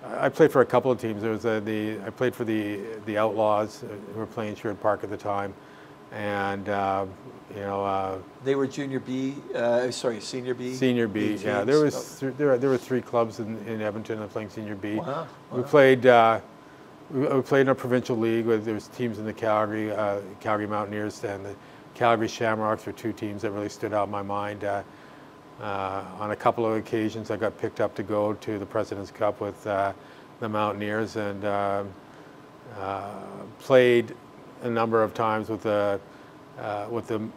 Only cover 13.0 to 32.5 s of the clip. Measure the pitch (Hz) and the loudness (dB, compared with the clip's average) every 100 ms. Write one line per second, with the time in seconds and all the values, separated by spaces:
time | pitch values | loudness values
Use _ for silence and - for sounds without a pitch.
13 | - 120 117 104 107 110 104 110 107 104 | 0 0 0 -2 -8 -6 -6 -4 -2 -4
14 | 104 113 104 113 104 113 107 101 104 107 | -6 -6 -6 -8 -8 -10 -8 -6 -4 -4
15 | 113 139 160 - - 127 123 151 135 131 | -4 -6 -8 -14 -8 -6 6 8 10 10
16 | 127 120 113 110 - - - - - - | 10 10 8 6 -2 -20 -20 -20 -20 -20
17 | - 135 147 135 123 143 135 127 127 127 | -8 -2 2 0 4 4 6 4 2 0
18 | 117 120 113 113 113 110 107 107 - - | 0 0 2 2 2 0 0 -6 -6 -6
19 | 123 104 107 - 110 107 107 110 107 104 | -4 -4 -8 -2 2 2 2 0 -2 0
20 | 104 101 95 101 113 107 104 104 101 104 | 0 -2 -6 -8 -2 0 0 -2 -4 -4
21 | 107 - 110 101 101 98 - - - - | -6 -6 -8 -6 -10 -14 -18 -20 -20 0
22 | 120 113 113 - 117 110 107 107 - 98 | 4 4 0 0 0 0 0 -2 -4 -8
23 | 117 101 107 101 110 101 104 - 110 104 | -8 -6 -6 -4 -6 -4 -6 -6 -4 -2
24 | 101 104 101 101 104 104 101 98 - - | -2 -4 -4 -4 -4 -6 -4 -4 -6 -18
25 | - - - - - - 107 98 95 98 | -20 -20 -20 -20 -20 -12 -6 -4 -4 -6
26 | 95 92 104 104 120 117 113 110 104 117 | -8 -8 -6 0 0 2 0 -2 -2 -2
27 | 110 110 104 107 104 - 113 - 104 - | -2 -4 -6 -4 -4 -4 -8 -2 -4 -2
28 | 101 104 104 104 - 107 98 113 101 101 | -4 0 0 -2 -6 -8 -4 -4 -4 -8
29 | 95 - 107 101 104 92 107 98 98 95 | -10 -2 -2 -2 -8 -8 -4 -2 -2 -4
30 | - - - - 113 107 107 101 104 107 | -16 -20 -20 -10 -4 -2 -2 -2 -2 -2
31 | 107 110 104 101 104 101 101 101 101 95 | -2 -4 -4 -4 -2 0 0 -2 -4 -12
32 | - - - - - | -20 -20 -20 -20 -20